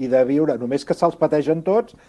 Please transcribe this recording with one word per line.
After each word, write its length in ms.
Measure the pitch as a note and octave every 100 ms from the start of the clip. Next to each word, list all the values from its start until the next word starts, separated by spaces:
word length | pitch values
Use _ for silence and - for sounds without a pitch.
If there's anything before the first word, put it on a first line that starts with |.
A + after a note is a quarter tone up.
i 80 | B2+
de 140 | C3 B2+
viure, 320 | C#3+ D#3 A#2+
només 280 | A#2+ C#3 -
que 100 | F3
se'ls 200 | E3+ -
pategen 440 | D#3 D3+ D3 D#3+ E3
tots 300 | G#3 A#3+ -